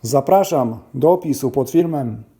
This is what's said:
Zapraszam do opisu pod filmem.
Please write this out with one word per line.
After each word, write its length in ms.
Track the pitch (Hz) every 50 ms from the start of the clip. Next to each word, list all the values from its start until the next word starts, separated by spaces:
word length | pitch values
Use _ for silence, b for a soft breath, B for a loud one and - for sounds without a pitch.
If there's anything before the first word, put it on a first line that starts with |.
| -
Zapraszam 760 | 113 123 139 139 - 180 196 196 190 175 147 127 117 113 107 - _ -
do 180 | 131 127 156 180
opisu 380 | 185 180 160 139 - - 127
pod 200 | 120 139 131 127
filmem. 540 | - 165 170 165 160 147 131 117 107 110 110 _ _ _